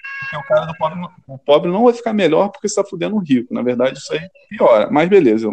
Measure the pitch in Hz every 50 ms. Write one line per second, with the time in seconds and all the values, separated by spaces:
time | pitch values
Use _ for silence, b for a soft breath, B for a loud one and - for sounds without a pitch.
0 | - - - - - - - 151 143 - 156 156 160 160 160 - 160 151 180 180
1 | 175 175 _ _ _ - 139 127 _ - 143 156 170 175 180 202 240 247 233 233
2 | - 226 220 208 190 156 156 165 196 208 - - - 202 - 202 196 - - 170
3 | 170 180 214 214 180 147 135 120 - - 113 113 117 123 123 120 127 135 135 -
4 | - - - 156 165 185 _ _ _ - 208 220 214 147 117 107 101 - - 147
5 | 165 180 208 196 160 120 107 110 113 107